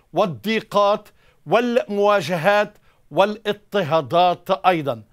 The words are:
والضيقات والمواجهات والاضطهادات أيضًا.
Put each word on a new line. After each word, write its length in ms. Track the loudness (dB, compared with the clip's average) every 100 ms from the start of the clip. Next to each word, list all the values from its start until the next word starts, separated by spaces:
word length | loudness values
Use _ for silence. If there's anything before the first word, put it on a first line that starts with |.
| _
والضيقات 960 | -4 -4 -4 -4 -4 -2 0 2 0 -6 _ _ _ -2
والمواجهات 1300 | 0 2 -2 -2 0 2 2 0 -2 2 2 0 -6 _ _ _
والاضطهادات 1400 | 0 0 -2 -6 -8 _ -4 0 -2 0 2 2 0 -4 -2 0
أيضًا. 360 | 0 -2 -8 -12